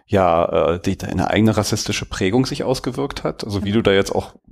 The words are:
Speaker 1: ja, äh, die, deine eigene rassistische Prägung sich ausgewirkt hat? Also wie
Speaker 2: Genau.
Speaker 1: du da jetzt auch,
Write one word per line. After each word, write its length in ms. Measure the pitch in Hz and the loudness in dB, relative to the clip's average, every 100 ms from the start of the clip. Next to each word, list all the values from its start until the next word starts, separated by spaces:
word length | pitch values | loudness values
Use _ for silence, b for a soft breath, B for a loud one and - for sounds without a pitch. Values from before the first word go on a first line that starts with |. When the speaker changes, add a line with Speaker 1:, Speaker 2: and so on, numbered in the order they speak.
| B | B
Speaker 1:
ja, 680 | 98 92 82 85 85 76 | 2 4 4 2 2 2
äh, 60 | 87 | 0
die, 160 | 95 95 | -2 -4
deine 320 | - - - | -4 -2 0
eigene 260 | 92 110 107 | 2 4 2
rassistische 500 | 101 110 - 104 - | 0 -2 -4 -6 -6
Prägung 400 | - 95 117 135 | -4 0 0 0
sich 180 | 147 - | -2 -4
ausgewirkt 580 | 135 - 131 139 - | -4 -4 -6 -6 -4
hat? 200 | - - - | -8 -8 -6
Also 160 | 101 | -4
wie 100 | 101 | 0
Speaker 2:
Genau. 60 | 107 | 2
Speaker 1:
du 60 | |
da 80 | 101 | 4
jetzt 200 | 98 98 | 4 2
auch, 220 | - - - _ | -2 -4 -14 _